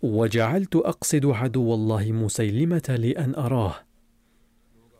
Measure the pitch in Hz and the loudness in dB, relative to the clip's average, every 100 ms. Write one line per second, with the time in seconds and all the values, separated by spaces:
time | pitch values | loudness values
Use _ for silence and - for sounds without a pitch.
0 | 135 107 113 113 113 175 190 165 - - | -2 0 2 2 2 0 0 0 0 -2
1 | - 151 139 113 127 123 117 113 110 110 | -2 0 2 0 0 0 0 0 0 0
2 | 104 113 107 - 110 107 165 175 - 127 | 0 0 -2 0 0 0 0 0 -2 0
3 | 113 - 135 139 123 127 101 - - _ | 0 0 -2 -2 -2 0 -2 -4 -14 _
4 | _ _ _ _ _ _ _ _ _ | _ _ _ _ _ _ _ _ _